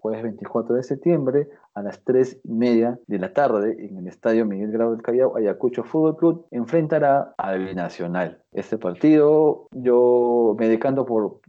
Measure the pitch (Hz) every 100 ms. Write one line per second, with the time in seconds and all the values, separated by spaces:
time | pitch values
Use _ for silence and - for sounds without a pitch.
0 | 110 110 113 107 101 120 113 120 127 135
1 | 170 165 131 139 143 - _ 104 101 95
2 | - 127 131 - - 113 123 117 117 123
3 | - 101 92 - 139 107 104 - 104 95
4 | 90 - 117 113 110 98 107 110 117 113
5 | 117 123 131 113 104 92 123 123 113 160
6 | 156 156 170 165 - 123 117 165 156 156
7 | 143 139 - - 98 95 95 92 87 -
8 | 87 90 85 - _ - - 107 90 87
9 | 151 151 147 156 151 - - 131 123 120
10 | 123 123 120 120 117 110 113 113 139 135
11 | 123 113 101 -